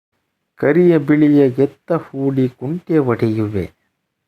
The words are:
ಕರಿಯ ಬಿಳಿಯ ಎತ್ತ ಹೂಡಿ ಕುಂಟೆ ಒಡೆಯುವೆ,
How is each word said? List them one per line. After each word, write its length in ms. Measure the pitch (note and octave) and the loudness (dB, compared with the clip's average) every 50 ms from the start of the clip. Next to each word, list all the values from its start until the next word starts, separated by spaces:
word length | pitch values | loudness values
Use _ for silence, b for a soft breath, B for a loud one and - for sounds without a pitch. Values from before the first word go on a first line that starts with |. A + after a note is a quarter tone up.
| _ _ _ _ _ _ _ _ _ _ _ | _ _ _ _ _ _ _ _ _ _ _
ಕರಿಯ 420 | - - C3+ D3+ F3 F3+ F3 F3 D#3 | -4 -2 0 2 4 4 4 2 2
ಬಿಳಿಯ 500 | C#3 C#3 D3+ D3+ D3+ D3 D3 C#3+ C#3+ C3+ | 2 0 2 2 4 4 4 4 4 2
ಎತ್ತ 440 | B2 B2+ C#3 C#3 - _ _ - | 2 0 -2 -2 -4 _ _ -6
ಹೂಡಿ 580 | F3 D#3+ - - - C3+ C3+ C#3 C#3 C3 B2+ B2 | -6 -6 -6 -8 -10 -6 -4 -4 -2 -2 -2 -4
ಕುಂಟೆ 480 | - - B2+ C3 E3 F3+ - - E3+ D#3 | -4 -8 -10 -8 -8 -8 -6 -2 -2 0
ಒಡೆಯುವೆ, 760 | C#3 B2+ A#2 A2 B2 A2+ A2 A2 G#2+ G#2 G#2+ G2 F2 - _ _ _ _ _ _ _ _ _ _ _ | 0 0 -2 -2 -2 -2 -2 -2 -4 -4 -4 -6 -8 -8 _ _ _ _ _ _ _ _ _ _ _